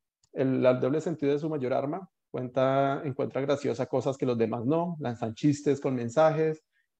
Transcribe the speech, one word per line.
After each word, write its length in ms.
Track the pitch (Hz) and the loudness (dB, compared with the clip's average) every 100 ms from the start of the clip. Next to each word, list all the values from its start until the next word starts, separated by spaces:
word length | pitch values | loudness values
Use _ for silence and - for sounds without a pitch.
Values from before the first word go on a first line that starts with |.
| _ _ _ | _ _ _
El, 320 | - 131 127 | -2 0 4
el 160 | 127 127 | 4 4
doble 200 | 131 156 | 2 0
sentido 340 | 170 151 139 | -2 -2 0
es 60 | 143 | 0
su 100 | 156 | -2
mayor 240 | 156 123 | -4 -2
arma. 340 | 127 135 175 185 _ _ | -2 -2 -6 -10 _ _
Cuenta, 720 | 135 127 131 131 135 139 143 | -8 -4 0 2 4 2 0
encuentra 360 | 151 131 120 127 | -4 -4 -4 -2
graciosa 460 | 139 139 127 117 127 | 0 0 -2 -2 -2
cosas 300 | 135 139 131 | -2 -2 -2
que 100 | 131 | -2
los 120 | 117 | 0
demás 260 | 110 120 | 0 0
no. 320 | 117 160 175 156 | 0 0 -2 -4
Lanzan 340 | 123 113 113 | -6 -6 -6
chistes 460 | 113 147 143 147 139 | 0 2 2 0 0
con 140 | 143 | 0
mensajes. 680 | 131 117 120 160 156 160 156 _ _ _ | -2 0 4 4 4 0 -2 _ _ _